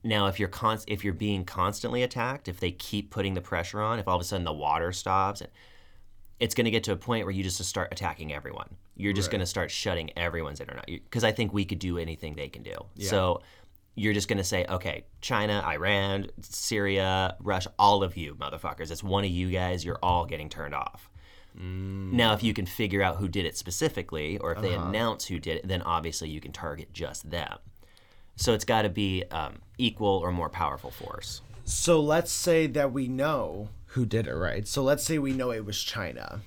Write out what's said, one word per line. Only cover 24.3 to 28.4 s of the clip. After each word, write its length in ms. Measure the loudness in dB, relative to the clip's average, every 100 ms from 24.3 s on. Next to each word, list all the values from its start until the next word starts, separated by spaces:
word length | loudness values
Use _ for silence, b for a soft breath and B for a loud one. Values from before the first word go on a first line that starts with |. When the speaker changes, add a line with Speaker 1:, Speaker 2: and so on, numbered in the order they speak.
| -2
Speaker 1:
or 140 | -2
if 80 | 0
they 160 | 0 0
Speaker 2:
Uh-huh. 120 | 0
Speaker 1:
announce 360 | 0 0 -2 -4
who 140 | -4
did 160 | -2 -4
it, 80 | -2
then 160 | -2
obviously 460 | 2 0 0 -4 -6
you 120 | -6
can 120 | -10
target 400 | -8 -8 -8 -10
just 380 | -8 -8 -8 -6
them. 280 | -6 -6 -8 -14 -20 b b b b b
So 180 | 0